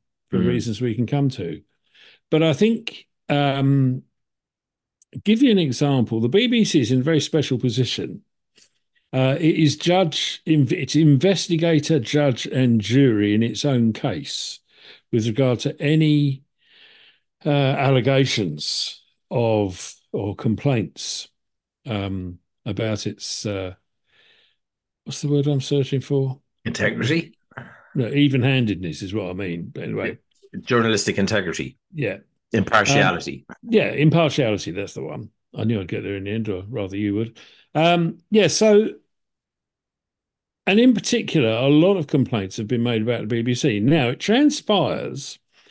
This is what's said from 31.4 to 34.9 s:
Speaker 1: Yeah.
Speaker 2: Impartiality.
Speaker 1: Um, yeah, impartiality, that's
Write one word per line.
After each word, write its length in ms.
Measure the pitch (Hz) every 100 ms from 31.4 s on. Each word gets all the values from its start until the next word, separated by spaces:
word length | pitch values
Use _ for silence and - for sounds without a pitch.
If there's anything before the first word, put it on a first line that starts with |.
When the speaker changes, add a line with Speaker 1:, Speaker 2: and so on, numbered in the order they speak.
| 90 80 67 - _
Speaker 1:
Yeah. 240 | 165 113 95 - _ _
Speaker 2:
Impartiality. 920 | 113 - 113 101 139 95 87 - 69 -
Speaker 1:
Um, 80 | -
yeah, 300 | - 226 101
impartiality, 800 | 123 156 160 151 - 117 101 -
that's 220 | 90 98